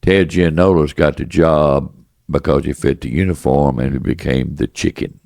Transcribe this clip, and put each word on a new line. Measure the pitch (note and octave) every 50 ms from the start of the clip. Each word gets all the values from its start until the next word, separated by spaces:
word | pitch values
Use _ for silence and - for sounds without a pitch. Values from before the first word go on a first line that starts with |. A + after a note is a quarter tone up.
Ted | - F#2 F#2+ G2 F2+ D2+
Giannoulas | E2 F2+ F2 E2 D#2 D#2+ F2+ F#2+ F#2 E2 D2+ D2 -
got | - E2 D2+ C#2+
the | - D2
job | - - - E2 D#2+ D#2+ D2+ D2+ D2 C#2 C#2 C2 - - - - _ _ _ _ -
because | C#2+ D2+ - D#2 D2 C#2 C#2
he | C#2+
fit | C#2+ - - C#2 C#2 -
the | - B1
uniform, | A#1+ D#2 F#2+ F#2 E2+ C#2 - C2 C2 C#2+ D2 C#2+ C2+ A#1+
and | B1+ C2+
he | C2+ C2
became | - - - - - - C2+ C2 B1 - C#2+
the | C#2+ -
chicken. | - _ - - - - - - - - _ _